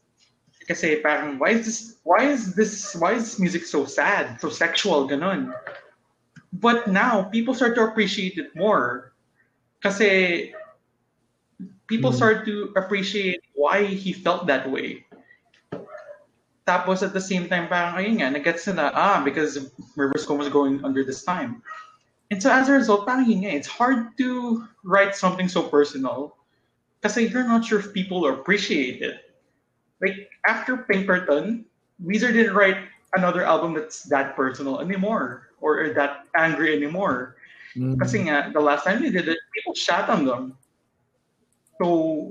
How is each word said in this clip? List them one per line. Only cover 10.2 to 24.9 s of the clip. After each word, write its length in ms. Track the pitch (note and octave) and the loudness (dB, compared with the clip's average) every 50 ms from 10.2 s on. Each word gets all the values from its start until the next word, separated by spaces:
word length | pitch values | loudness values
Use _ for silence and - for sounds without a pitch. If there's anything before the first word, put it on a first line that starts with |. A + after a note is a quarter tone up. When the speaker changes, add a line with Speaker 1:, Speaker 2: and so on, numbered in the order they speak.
| F#3 F3+ E3+ - - - - - - - - _ _ _ _ _ _ _ _ _ _ _ _ _ _ _ _ - - - - _ _ | 4 2 0 -2 -4 -8 -12 -16 -18 -20 -20 _ _ _ _ _ _ _ _ _ _ _ _ _ _ _ _ -18 -18 -18 -18 _ _
Speaker 1:
people 240 | - A3 A3+ C4 B3+ | -4 -2 0 2 0
Speaker 2:
Mm. 80 | A3+ B3 | 2 4
Speaker 1:
start 280 | A#3+ A3 G#3+ G#3+ - | 4 4 4 4 0
to 280 | A3 G#3 G#3 G3 - - F#3+ | -4 -4 -4 -6 -2 -2 -2
appreciate 640 | F#3+ - G#3 G3 F#3+ F#3+ G#3+ G#3 G3 F#3 F3+ F3 - _ _ | 0 0 -2 -2 -2 -4 -4 -2 -2 -2 -4 -4 -8 _ _
why 320 | C#3 C#3+ D3+ F3+ G3+ G#3 | 0 2 2 4 2 2
he 280 | G3 F#3+ F#3+ - F3+ - | 0 -2 -4 -4 -6 -6
felt 320 | - - E3+ F3+ F3+ F3+ D#3 | -2 0 0 0 0 0 0
that 160 | C3+ B2+ - C3+ | 0 0 0 -4
way. 360 | C3 - C3 B2 - - - _ D3 - _ _ _ _ _ _ _ _ _ _ - - - - - - - - - - _ _ _ _ _ _ _ _ _ | -4 -4 -6 -6 -10 -12 -16 _ -20 -20 _ _ _ _ _ _ _ _ _ _ -14 -14 -14 -14 -18 -18 -18 -18 -20 -20 _ _ _ _ _ _ _ _ _
Tapos 400 | - F3+ F#3 - F#3 F#3+ F#3+ G3+ | 0 0 0 2 0 0 0 -2
at 80 | F#3 - | -2 -4
the 80 | F#3+ | -4
same 240 | F#3 - F#3+ F3+ F3 | -4 -2 -4 -4 -2
time, 240 | E3+ F#3 F3 E3+ E3 | -2 -2 -4 -2 -2
parang, 240 | F3+ F3 F3 F3 F3 F#3 | -2 -2 -2 -2 -2 -4
ayun 160 | G3 A3 A#3 F#3+ | -2 0 0 0
nga, 80 | C#3+ C3 C#3+ | 0 -2 -2
nag-gets 320 | D3 C#4+ - E3 E3+ - G#3 F#3 | -2 -2 -2 -2 -2 -4 -4 -2
na, 160 | E3 D3 C3+ - | 0 -2 0 0
ah, 280 | D3 E3+ G3 G3 E3 | 2 2 4 2 2
because 480 | C#3 C#3 C#3 D#3+ D3+ D3+ C3+ C#3+ C3+ B2+ - - - - _ | 2 0 0 0 -2 -2 -4 -6 -10 -12 -14 -18 -20 -14 _
Rivers 320 | D3 C#3 C3+ C3+ - - | -2 -2 0 0 -2 -2
Cuomo 160 | - D3 C#3+ | -2 -2 -2
was 80 | C#3+ C#3+ | -2 0
going 320 | C#3 D3 C#3 C3+ C#3 C#3 | 2 2 2 2 0 -2
under 240 | C#3 C#3 C3+ C3+ C3+ | -2 -2 -2 -2 -2
this 160 | C3+ C3 - | -2 -6 -6
time. 400 | - F3+ F3+ F3 C#3 A#2 A#2 - - - - - - - _ _ _ _ _ _ _ _ G#3 | -4 -4 -4 -4 -4 -6 -8 -12 -14 -18 -18 -18 -18 -20 _ _ _ _ _ _ _ _ -6
And 80 | F#3+ | 0
so 80 | G3+ C4+ | 2 4
as 200 | B3 C4 C4 C4+ | 4 6 6 6
a 40 | C#4 | 6
result, 320 | C4+ A3+ A3+ G3+ G3+ - | 6 6 6 4 2 2
parang 240 | B3+ B3+ C4 B3+ A3+ | 0 0 2 4 4
yun 160 | G3+ F#3 G3 | 4 2 2
nga, 80 | G3+ D#3 | 0 -2
it's 160 | C#3+ - - | -4 -4 -6
hard 480 | - - A#3+ B3+ C4+ A#3 A#3 - - - | -2 0 2 2 2 2 0 -4 -4 -4
to 480 | B3+ B3+ B3 B3 A#3+ A#3+ A3+ A3+ - - - _ | -2 -2 -2 -4 -2 -2 -2 -2 -4 -8 -18 _
write 320 | - F#3 | -2 2